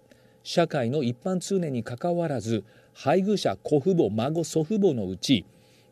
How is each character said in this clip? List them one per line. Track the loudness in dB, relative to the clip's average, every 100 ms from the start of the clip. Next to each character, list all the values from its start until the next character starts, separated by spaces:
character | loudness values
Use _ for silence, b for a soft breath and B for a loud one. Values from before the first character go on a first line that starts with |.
| _ b b b
社 | -4 0 0
会 | 0 -2
の | 0
一 | -2 -4
般 | -4 -4
通 | -2 -2
念 | -2
に | -4
か | -6 -6
か | -2
わ | -2 -2
ら | -2
ず、 | -2 -2 b b b
配 | -6 2 2
偶 | 2 0
者、 | 0 -2
子 | 0 2
父 | 4 2
母、 | 2
孫、 | 2 -2 -2
祖 | -2 -2
父 | 0 2
母 | 2
の | 2 -4
う | -6
ち、 | 2 2 0 b b b b